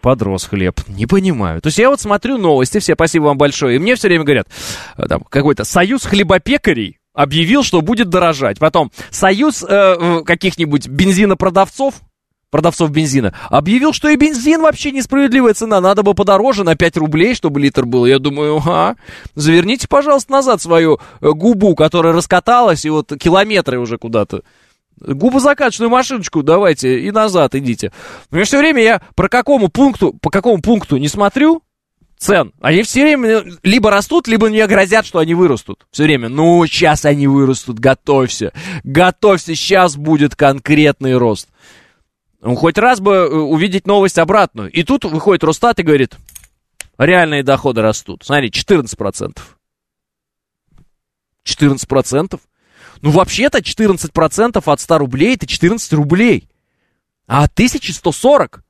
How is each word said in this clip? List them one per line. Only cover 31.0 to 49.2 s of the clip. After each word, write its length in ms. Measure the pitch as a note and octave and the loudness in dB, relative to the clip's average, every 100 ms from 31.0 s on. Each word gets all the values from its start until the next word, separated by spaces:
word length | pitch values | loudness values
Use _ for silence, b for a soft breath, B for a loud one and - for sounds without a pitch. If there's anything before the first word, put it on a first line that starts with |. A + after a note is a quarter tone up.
| D3 | -2
смотрю 540 | G3 G3+ C4+ D4+ E4 _ _ _ _ _ _ | -2 -2 2 2 0 _ _ _ _ _ _
цен, 340 | - F#3+ B2 _ | -2 0 0 _
они 220 | B2 D#3+ | 0 0
все 200 | A3 B3 | 0 2
время 400 | D4 D4 A#3 A3 F3+ F3 | 2 2 2 0 -2 -6
либо 260 | - A#3 G#3+ | 0 2 2
растут, 380 | G3+ G3+ E4 C#4 | 0 0 -2 0
либо 200 | A3 A3 | 0 2
мне 160 | G#3+ G#3+ | 2 2
грозят, 360 | G#3 G3+ G#3+ | 2 2 0
что 140 | G#3 F3+ | 0 -2
они 160 | D#3+ | 0
вырастут. 520 | E3+ F3+ A#2 - G2+ _ | 2 2 0 -6 -18 _
Все 140 | - | -2
время, 240 | D3+ C#3+ A#2 | 0 0 -2
«Ну, 360 | C3+ E3 F3 E3 | 0 2 4 2
щас 380 | - E3 D3+ | 0 0 2
они 220 | D3+ D3 C#3 | 0 0 2
вырастут, 540 | C#3 C3+ C3 - A2+ | 2 2 -2 -6 -2
готовься, 720 | B2+ C3 - C#3 B2+ - G2 - F3 F3 | 0 0 0 0 0 -4 -8 -10 -14 -12
готовься, 720 | C3+ C3+ F#3 F3+ G#3+ F#3 - D#3+ | -4 0 0 2 0 0 -2 -8
щас 400 | - F#3+ F3+ C#3+ | -2 2 2 0
будет 400 | D3+ D#3 D3 - | -2 2 0 2
конкретный 800 | C#3+ C#3 - D3+ D3+ C#3 C3+ B2+ | 0 0 0 2 2 0 -2 0
рост». 320 | A#2+ G2+ - b b b b b _ _ _ _ | 0 -2 -8 b b b b b _ _ _ _
Ну, 140 | - | -6
хоть 240 | B2 E3 E3 | -2 0 2
раз 220 | A3+ B3 | 2 2
бы, 120 | G3 | 2
э, 160 | G3 F3 | 2 2
увидеть 600 | D#3 D3+ D#3 G3 F#3 F#3 | -2 -2 0 0 -4 0
новость 300 | G3+ F#3+ - | 0 2 0
обратную. 520 | E3 G#3 F#3 A2+ G2+ | 0 2 0 -4 -8
И 140 | D#3 | -6
тут 200 | E3 C#4 | -2 -2
выходит 380 | G3+ D#3 G3 F3+ | -2 -4 0 0
Росстат 380 | D#3 D#3 A#3+ A#3 | 0 0 0 0
и 20 | |
говорит, 340 | E3+ D3 B2+ - - - _ _ _ _ - _ | 0 2 0 -4 -20 -20 _ _ _ _ -20 _
«Реальные 460 | C#3+ F3+ E3 D3 | 2 2 2 -2
доходы 400 | C3 C3+ D3 A2+ | 0 0 0 0
растут». 400 | A2 G#2+ - F2+ | 0 -2 -8 -18
Смотри, 300 | - C#3+ B2+ | -4 -2 -2
четырнадцать 460 | - - F#3 A#2+ - | -6 0 0 0 -6
процентов. 600 | G#2 - | -8 -8